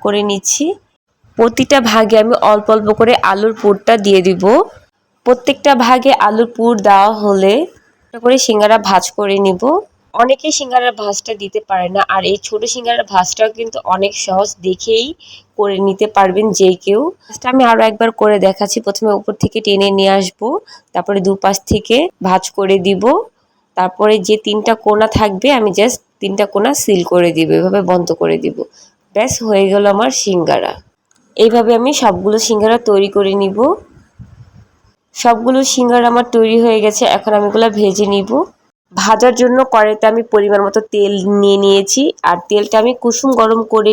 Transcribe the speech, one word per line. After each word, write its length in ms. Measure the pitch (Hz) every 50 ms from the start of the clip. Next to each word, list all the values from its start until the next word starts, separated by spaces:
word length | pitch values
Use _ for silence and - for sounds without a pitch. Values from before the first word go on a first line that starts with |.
| -
করে 160 | 208 202 208 202 208
নিচ্ছি। 340 | 202 190 - - - - 285 339 403 - _ _ _ _ _ _ _ _ _ _ _ -
প্রতিটা 400 | 226 233 233 - 254 - 285 269 233 220
ভাগে 240 | 214 226 220 202 226 214
আমি 120 | 214 226 247 - - 208
অল্প 160 | 214 208 208 220 220
অল্প 140 | 220 208 208 214 -
করে 140 | 226 226 247 - - 190
আলুর 240 | 190 202 214 226 220 -
পুরটা 340 | - 208 196 196 - 240 233 220 196
দিয়ে 140 | 202 196 190 175
দিব। 180 | 190 185 180 180 202 240 330 440 - - - _ _ _ _ _ _ _ _ _
প্রত্যেকটা 460 | 247 247 247 - 285 277 - - 285 277 233 240
ভাগে 260 | 240 254 254 247 269 254 - 233
আলুর 220 | 208 220 220 233 233 -
পুর 160 | - 226 233 240 208 190 208
দেওয়া 220 | 196 196 196 214 220 214
হলে 300 | 208 202 196 190 190 196 214 277 349 - _ _ _ _ _ _ _
একটা 140 | _ - 233 233
করে 120 | 247 269 254 -
সিঙ্গারা 300 | - 214 208 214 208 220 214 202 196
ভাঁজ 160 | 196 180 185 - -
করে 200 | - 208 196 196 196 202
নিব। 160 | 190 185 180 226 269 330 415 427 - _ _ _ _ -
অনেকেই 380 | 214 240 254 277 - - 311 294 -
সিঙ্গারার 360 | 277 247 254 247 247 247 214 214
ভাঁজটা 320 | 208 202 202 - - 233 220 196
দিতে 180 | 202 190 - 214 214 -
পারে 200 | 190 185 180 180 185
না, 60 | 196 - - 196
আর 80 | 190 180 175
এই 80 | 202 202 -
ছোট 160 | - 214 208 226 240
সিঙ্গারার 320 | - 254 233 233 233 240 214 202
ভাঁজটাও 380 | 202 185 180 - - - 220 220 220 226
কিন্তু 200 | 233 226 - - - - 185
অনেক 180 | 190 196 202 202 - -
সহজ, 240 | 294 277 190 208 427 - - 175
দেখেই 400 | 185 185 - - 226 220 226 247 294 339 - _ - - - _ _ _ -
করে 180 | 208 202 196 190 196
নিতে 200 | 196 190 - 214 214 -
পারবেন 300 | 202 196 190 180 202 214 220 185 -
যে 120 | 190 185 185 180 -
কেউ। 160 | 196 202 226 294 359 - _ _
ভাঁজটা 220 | - 226 - - 247
আমি 100 | 254 269 254 233
আরও 120 | 226 220 220 220
একবার 200 | 208 - 233 226 220 -
করে 160 | 214 214 208 196 185
দেখাচ্ছি। 320 | 190 190 - 208 196 - 226 220
প্রথমে 240 | 196 196 - 220 214 202 202
উপর 120 | - - 208 -
থেকে 160 | - 202 - 220 220
টেনে 220 | 208 196 196 202 196 196 196
নিয়ে 140 | 196 196 196 196
আসবো, 300 | 190 180 - _ 208 240 311 427 - _ - - _ _
তারপরে 260 | - 180 175 - 202 196 185
দুপাশ 300 | 196 196 196 - 190 202 196 - -
থেকে 260 | - 208 208 - 226 269 330 370 - _ 185
ভাঁজ 180 | 185 185 185 185 - -
করে 200 | 202 196 190 196 196 175
দিব। 180 | 196 196 185 208 247 311 415 466 - _ _ _ _ _ _ _ _ _
তারপরে 380 | 180 185 180 - - 208 214 220 214 185
যে 80 | 214 214 214 -
তিনটা 260 | 208 208 214 208 240 220 220 -
কোণা 220 | 208 208 214 220 214 - 220
থাকবে 300 | 220 208 190 185 240 277 285 240
আমি 120 | 214 202 180 196
just 200 | 214 254 - - _ _ _ _
তিনটা 240 | 202 196 196 202 208
কোণা 240 | 202 - 196 214 262 285 -
সিল 200 | - 226 202 180 170 -
করে 180 | 180 180 175 170 -
দিব, 120 | 160 160 156 160 165
এভাবে 220 | 175 185 196 202 185 175
বন্ধ 180 | 185 180 170 170 165 -
করে 160 | 170 165 165 165 156
দিব। 120 | 151 147 - - - _ _ _ _ _ _ _ _ -
ব্যাস, 180 | 202 233 262 - - 233
হয়ে 180 | 220 208 196 196 190
গেল 120 | 196 202 202 202 196
আমার 160 | 202 233 262 262 -
সিঙ্গারা। 500 | - 202 185 175 156 147 143 98 - - - - - _ _ _ _ _ _ _ _ _ _
এইভাবে 340 | - 220 226 233 233 220 226 240 233
আমি 120 | 240 277 294 277
সবগুলো 340 | 254 214 180 175 190 208 214 226 226
সিঙ্গারা 320 | - 220 208 208 220 233 233 240 220
তৈরি 200 | 202 196 196 196 -
করে 160 | 208 196 196 196 202
নিব। 160 | 196 190 196 208 247 311 415 - - _ _ - _ _ _ - - - - - - - _ - _ _ _ _ _ _ _ _ _ _ _
সবগুলো 420 | - - 240 233 214 233 254 262 262 269 - -
সিঙ্গারা 320 | 254 247 240 240 240 240 240
আমার 140 | 233 247 240 240 -
তৈরি 200 | 226 226 220 226 226 233
হয়ে 140 | 233 220 214 202
গেছে। 200 | 214 214 - 247 - -
এখন 140 | 202 - 220 214
আমি 120 | 208 208 202
এগুলো 180 | 208 220 226 226 208 208
ভেজে 300 | 208 196 180 208 208 196 202
নিব। 180 | 202 190 214 233 294 381 - _ _ _ _ _ _ _ _ 185
ভাজার 400 | 190 196 208 220 208 240 254 233 240
জন্য 180 | 247 240 247 262 262 262
কড়াইতে 320 | 240 220 214 214 214 214 226 214
আমি 100 | 220 233 226 -
পরিমাণ 280 | 214 208 202 202 208 196 202
মতো 140 | 196 196 220 214 -
তেল 200 | - 208 202 202 202 196 185 202 202 202
নিয়ে 160 | 202 202 196 196 202
নিয়েছি, 380 | 196 196 196 196 196 - 262 285 320 - - - 165
আর 80 | 175 175 - -
তেলটা 280 | 208 208 208 208 220 220
আমি 100 | 220 247 247 254
কুসুম 280 | - 240 233 - - 269 254 226
গরম 200 | 220 220 226 226 220 220
করে 200 | 226 220 202 214